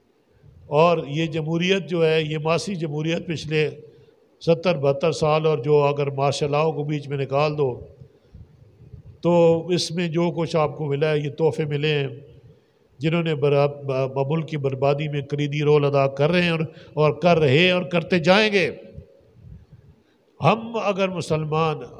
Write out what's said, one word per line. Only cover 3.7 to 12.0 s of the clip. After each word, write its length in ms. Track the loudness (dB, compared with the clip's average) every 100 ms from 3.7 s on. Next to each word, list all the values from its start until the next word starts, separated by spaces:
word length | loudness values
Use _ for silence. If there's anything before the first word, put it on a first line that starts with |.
| -4 -18 -20 -20 _ _ _
सत्तर 360 | 0 2 2 2
बहत्तर 360 | 0 2 0
साल, 340 | 0 2 2 2
और 140 | 0
जो 200 | 2 4
अगर 300 | 4 0 -2
मार्शल 400 | 0 0 0 0
लॉ 220 | 0 0
को 120 | -2
बीच 240 | -4 -6 -6
में 100 | -6
निकाल 360 | -2 0 0
दो, 180 | 0 -2 -4 -12 -20 -20 _ _ -20 -20 _ -20 _ -20 -20 -20
तो 600 | -4 2 4 4 4 0
इसमें 380 | -2 -2 -4 -2
जो 200 | 0 -2
कुछ 260 | -2 -2 0
आपको 300 | -2 -2 -4
मिला 220 | -2 0
है, 140 | 0
ये 80 | -4
तोहफे 340 | 0 0 0
मिले 240 | -4 -2 -2
हैं, 460 | -2